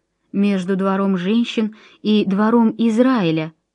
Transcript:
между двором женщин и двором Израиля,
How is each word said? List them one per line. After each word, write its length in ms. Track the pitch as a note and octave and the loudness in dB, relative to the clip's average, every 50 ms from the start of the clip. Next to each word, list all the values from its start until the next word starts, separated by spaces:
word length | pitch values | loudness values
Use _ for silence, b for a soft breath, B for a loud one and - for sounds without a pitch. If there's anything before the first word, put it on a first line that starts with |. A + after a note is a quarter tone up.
| _ _ _ _ _ _ - | _ _ _ _ _ _ -2
между 420 | G3 G3+ G3+ G3 F#3 F3 F#3+ G3 | 0 0 0 0 -2 -2 -2 -2
двором 400 | F3+ G3 G3 F#3+ G3 G3 G3 F#3+ | -2 -2 -2 -2 0 0 -2 -2
женщин 600 | F3 F3 F#3+ A3+ A#3 A#3 - - A#3 A3 G#3 B B B B B B | -2 -2 0 0 0 0 -2 -2 -4 -4 -4 B B B B B B
и 220 | B G#3+ G#3+ G#3 F#3+ | B 0 2 2 2
двором 500 | F#3+ F#3+ G3+ G#3+ A3 A#3 A#3+ A3+ A3 A3 | 0 0 0 2 2 2 2 2 2 0
Израиля, 800 | - A#3 A#3 G#3+ A#3 B3 C4 B3+ A3 F3 E3 D#3+ D#3+ D#3 E3 - _ _ _ | 0 -2 0 2 2 2 2 2 0 0 0 0 -2 -4 -6 -10 _ _ _